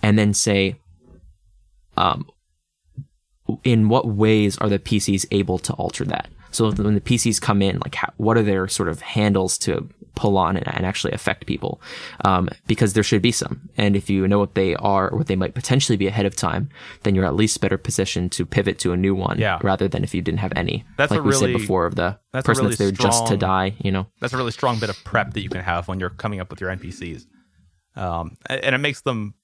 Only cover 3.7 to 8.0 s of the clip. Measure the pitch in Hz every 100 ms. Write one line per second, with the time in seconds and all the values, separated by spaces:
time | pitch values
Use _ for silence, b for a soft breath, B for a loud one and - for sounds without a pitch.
3.7 | 117 107 120 - 101 110 107 104 95 107
4.7 | 101 - 104 - 98 - 101 92 90 -
5.7 | - - - - - - - b - 110
6.7 | 98 104 104 - 120 117 104 - 104 98
7.7 | 92 - -